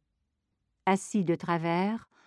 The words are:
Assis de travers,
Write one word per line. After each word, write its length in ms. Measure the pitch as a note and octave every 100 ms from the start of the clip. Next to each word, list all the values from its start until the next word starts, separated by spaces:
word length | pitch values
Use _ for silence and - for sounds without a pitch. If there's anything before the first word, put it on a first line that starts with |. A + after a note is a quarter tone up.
| _ _ _ _ _ _ _ _ -
Assis 380 | G3 - G#3+
de 120 | E3+ E3
travers, 720 | - E3+ E3+ E3+ G3 A3+ - _